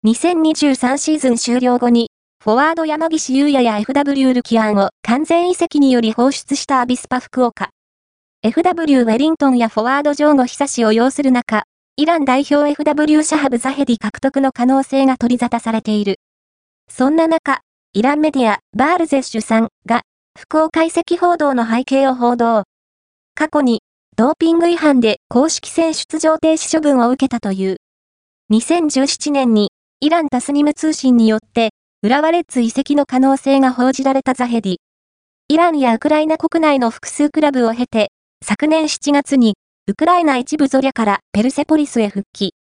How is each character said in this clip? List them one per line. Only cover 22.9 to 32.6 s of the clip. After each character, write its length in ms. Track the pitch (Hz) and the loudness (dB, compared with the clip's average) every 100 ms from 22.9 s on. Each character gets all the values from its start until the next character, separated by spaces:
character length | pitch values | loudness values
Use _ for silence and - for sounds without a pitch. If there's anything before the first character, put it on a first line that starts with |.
| _ _ _ _ - | _ _ _ _ -6
過 100 | 311 | -2
去 120 | 302 | 0
に、 220 | 262 226 _ _ _ - | 0 -2 _ _ _ 0
ド 160 | 240 | 0
ー 20 | 320 | 2
ピ 160 | 330 | 2
ン 60 | 330 | 2
グ 100 | 339 | 2
違 80 | 339 | 2
反 240 | 311 269 | 2 2
で 200 | 220 208 _ | 2 -2 _
公 180 | 240 302 | 0 0
式 220 | - - | -2 -6
戦 240 | - 330 | -2 -2
出 240 | 311 - 311 | -2 -6 -2
場 220 | 320 311 | 0 0
停 140 | 320 | 0
止 220 | 320 - 330 | 0 0 0
処 60 | |
分 160 | 302 262 | 2 2
を 140 | 233 | 2
受 160 | 254 262 | 0 -2
け 20 | |
た 100 | 233 | -4
と 120 | 208 | -6
い 180 | 190 190 | -4 -4
う。 80 | 185 _ _ _ _ _ _ _ | -6 _ _ _ _ _ _ _
二 120 | 220 | -2
千 280 | - 339 311 | 2 0 0
十 160 | 262 277 | 0 -2
七 240 | - 294 | -2 -4
年 240 | 285 254 | 0 2
に、 160 | 220 202 _ _ _ | 2 0 _ _ _
イ 100 | 294 | 0
ラ 140 | 339 | 0
ン 40 | 302 | 0
タ 140 | 254 | -4
ス 100 | - | -2
ニ 120 | 285 | 0
ム 100 | 294 | 0
通 180 | 294 311 | 0 -4
信 260 | 311 262 240 | -2 2 4
に 100 | 220 | 4
よ 100 | 220 | 2
っ 20 | |
て、 280 | _ - 226 _ _ _ | _ -2 -2 _ _ _
浦 220 | 202 262 | 0 2
和 80 | 311 | 2
レ 80 | 339 | 0
ッ 40 | 320 | -2
ズ 140 | 254 | -2